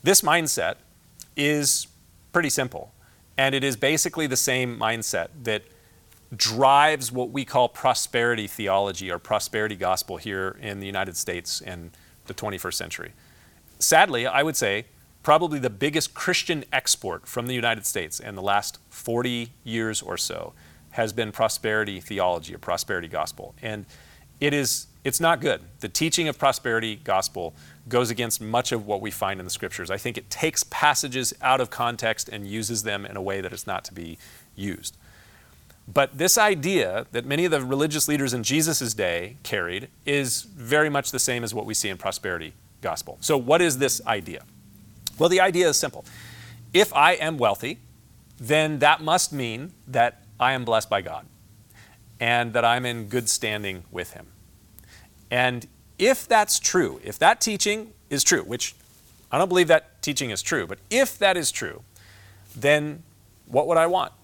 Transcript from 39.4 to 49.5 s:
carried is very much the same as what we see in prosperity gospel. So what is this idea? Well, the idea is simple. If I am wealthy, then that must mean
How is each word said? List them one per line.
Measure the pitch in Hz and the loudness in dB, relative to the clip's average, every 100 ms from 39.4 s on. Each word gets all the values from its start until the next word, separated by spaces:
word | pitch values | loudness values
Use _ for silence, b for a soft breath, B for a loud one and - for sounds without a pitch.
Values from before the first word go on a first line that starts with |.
carried | - 104 87 92 127 _ - | -6 -4 -2 -6 -10 _ -2
is | 143 131 - | -2 0 -4
very | - 139 113 147 151 | -6 -16 0 2 4
much | 143 135 | 0 -2
the | 131 | -2
same | - 120 | -2 -2
as | 117 | -4
what | 110 104 | -6 -4
we | |
see | 110 104 | -2 -2
in | 95 | -4
prosperity | 98 92 98 87 78 - - - | -6 -6 -6 -6 -8 -14 -20 -10
gospel. | 92 78 - - | -8 -8 -10 -10
So | - 147 | 0 0
what | 120 160 | 4 4
is | 175 131 | 4 2
this | 135 - - | 0 0 -2
idea? | 107 90 80 - - - - - - - - | -4 -4 -14 -16 -20 -20 -20 -20 -12 -12 2
Well, | 170 | 4
the | 185 | 6
idea | 185 175 175 | 4 4 2
is | 143 | 2
simple. | 143 - - B B B B B - | -2 -8 -20 B B B B B 0
If | 180 214 | 4 4
I | 147 151 | 6 6
am | 180 156 156 | 6 0 2
wealthy, | 117 101 123 226 - - - - - - | 2 2 -4 -8 -16 -20 -20 -20 -20 -16
then | 117 151 156 147 | 0 2 2 4
that | 147 156 | 4 4
must | 156 175 - | 2 2 2
mean | 143 120 | -4 -6